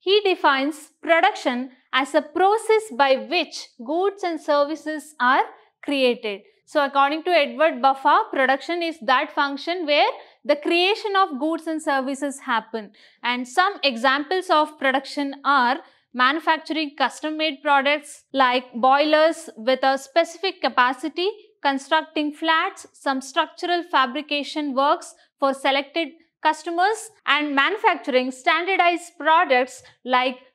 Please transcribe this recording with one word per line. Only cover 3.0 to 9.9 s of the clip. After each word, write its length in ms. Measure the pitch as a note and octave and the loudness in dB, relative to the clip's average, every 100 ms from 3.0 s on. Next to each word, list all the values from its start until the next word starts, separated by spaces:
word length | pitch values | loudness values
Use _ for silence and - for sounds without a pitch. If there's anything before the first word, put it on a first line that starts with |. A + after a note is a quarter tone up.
| C#4 | 2
which 540 | C4+ G#3+ F4 D#4 - - _ A#3 | 2 0 -2 -4 -8 -18 _ -6
goods 380 | D#4+ G4 G4 | -2 -2 -2
and 160 | F4+ D#4+ | -6 -6
services 760 | D4 C#4+ C#4+ D4+ D4+ D#4 C#4+ - | 0 0 0 -2 -8 -10 -12 -2
are 240 | B3 C#4+ A4 - _ _ | 2 2 0 -6 _ _
created. 560 | - C#4 B3+ A#3+ A3 G3 _ _ | -6 0 0 0 -6 -10 _ _
So 180 | _ D4+ | _ -2
according 400 | C#4 C4+ C#4 D#4 | 0 2 2 0
to 60 | D#4+ | 0
Edward 520 | E4+ C#4+ A#3+ D#4 C4 | 2 0 0 0 2
Buffa, 480 | C4+ C4+ C#4+ E4+ G#4+ | 0 2 2 2 2
production 520 | D#4+ C4 C4+ - E4+ | 0 2 0 -2 -4
is 140 | E4 D#4+ | -4 -6
that 280 | A3 B3+ D4+ | 0 0 0
function 540 | - C#4+ C#4 E4 F4+ | -2 -2 -4 -6 -6
where 260 | D4+ | 0